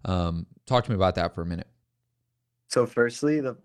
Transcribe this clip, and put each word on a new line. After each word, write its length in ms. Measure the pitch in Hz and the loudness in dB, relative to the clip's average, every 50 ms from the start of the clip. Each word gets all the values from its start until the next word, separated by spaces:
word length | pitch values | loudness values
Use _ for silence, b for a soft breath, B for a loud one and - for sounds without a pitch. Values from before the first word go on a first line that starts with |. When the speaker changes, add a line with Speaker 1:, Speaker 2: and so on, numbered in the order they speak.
| B | B
Speaker 1:
Um, 420 | 92 92 90 87 85 85 82 85 - - _ _ | -2 0 0 0 0 -2 -4 -6 -10 -14 _ _
talk 200 | - 127 123 120 | 0 0 0 2
to 40 | - | 0
me 60 | 113 | 0
about 180 | 92 95 92 87 | 2 2 2 2
that 200 | 90 85 85 - | 0 -2 -2 -4
for 80 | - 85 | -6 -6
a 20 | |
minute. 220 | 85 85 85 - - _ _ _ _ _ _ _ _ _ _ _ _ _ _ _ _ _ _ _ | -6 -6 -8 -8 -12 _ _ _ _ _ _ _ _ _ _ _ _ _ _ _ _ _ _ _
Speaker 2:
So 200 | _ - 135 120 | _ 0 0 0
firstly, 540 | 117 - 120 120 120 120 - 143 147 151 151 | 0 2 0 0 0 0 -2 0 0 0 0
the, 160 | 135 127 120 - - | -2 -4 -6 -8 -6